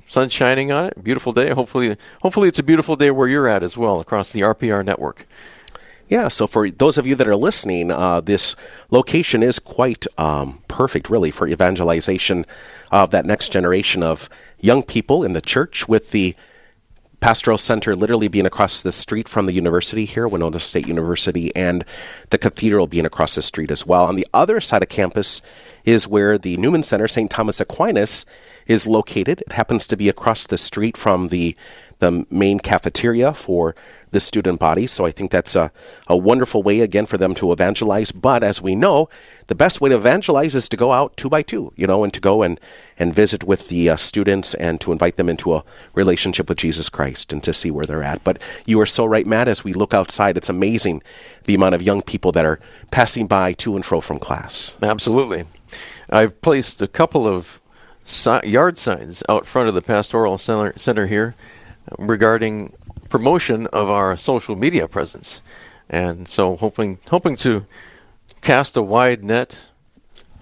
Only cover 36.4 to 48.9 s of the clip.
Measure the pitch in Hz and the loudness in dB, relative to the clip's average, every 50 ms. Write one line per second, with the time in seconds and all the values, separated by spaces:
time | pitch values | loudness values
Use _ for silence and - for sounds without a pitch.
36.4 | 127 - - 110 95 104 101 110 117 104 90 101 107 - - 92 95 92 92 - | 2 0 0 0 2 2 2 2 2 2 2 -2 0 0 -2 0 0 0 0 0
37.4 | 104 87 87 80 90 92 107 - 117 107 98 107 110 - - 92 - 127 131 120 | 0 0 2 2 0 0 0 -2 -2 0 0 0 -2 -4 -6 0 0 2 2 2
38.4 | 113 101 101 - 92 95 92 104 147 202 170 139 160 - - - - - - - | 0 0 -2 -2 -2 -2 0 2 2 2 4 2 0 0 -6 -18 -20 -20 -20 -20
39.4 | - - - 82 147 180 - - 139 139 131 113 101 120 143 190 214 - 156 139 | -10 -10 0 2 2 2 4 2 2 2 2 4 4 4 2 2 0 0 0 0
40.4 | 147 165 131 135 113 - 120 101 120 131 131 127 143 - - - - 135 151 156 | 0 0 0 0 0 0 0 0 2 2 2 2 0 -2 -6 -8 -4 -2 -2 -2
41.4 | 147 - - - 104 - - - 87 95 95 104 107 101 - - 92 98 98 110 | -2 -4 -6 -8 -8 -10 -6 -4 0 0 2 2 2 0 -4 0 0 2 4 4
42.4 | 104 87 85 - - - - - - - _ - 87 87 85 98 107 98 107 95 | 2 2 0 -4 -8 -20 -20 -20 -20 -20 _ -4 -2 0 4 4 4 4 2 -2
43.4 | - 90 98 - - - 85 85 85 82 80 78 - - - 107 101 101 98 98 | 0 -2 -2 -2 -2 -6 -2 0 2 2 2 2 0 0 0 0 0 0 0 0
44.4 | 92 - - - 85 85 82 80 - - 85 80 87 87 - - 90 85 85 80 | 0 -2 -2 -2 -2 -4 -4 -4 -4 -4 -2 0 0 0 0 0 -2 -2 -2 -2
45.4 | - 90 82 78 - - - - - - - - 98 92 87 87 - 98 87 - | -2 -2 -2 -2 -2 -8 -20 -20 -20 -8 -2 0 2 2 2 2 0 -4 -4 -4
46.4 | 90 - 87 - - 82 76 78 78 - - - 71 67 65 - - - 78 73 | -4 -4 -4 -4 -2 -2 -2 -2 -4 -6 -4 -4 -4 -4 -4 -6 -6 -6 -6 -6
47.4 | - - 80 - - 85 73 73 78 76 76 78 73 71 73 - - 87 92 - | -4 0 0 0 0 -2 -4 -4 -6 -4 -4 -6 -4 -6 -6 -4 -2 -2 -2 -2
48.4 | - - - - - - 110 110 107 - | -6 -16 -18 -14 -4 0 2 2 4 4